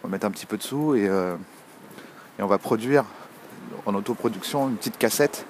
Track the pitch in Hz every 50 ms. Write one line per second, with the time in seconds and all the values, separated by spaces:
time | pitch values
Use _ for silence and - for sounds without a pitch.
0 | - - 95 95 110 107 95 - - - 107 104 - - 131 143 151 156 143 120
1 | 101 98 95 98 92 90 90 82 - - - - - - - - - - - -
2 | - - - - - - - - 101 98 101 95 - - 123 110 110 123 139 147
3 | 127 - - - - - - - - - - - - - - - - - 101 98
4 | 101 - 120 - - 120 110 95 92 - - 143 135 135 123 104 - 127 110 -
5 | - 113 - - 147 143 - - - -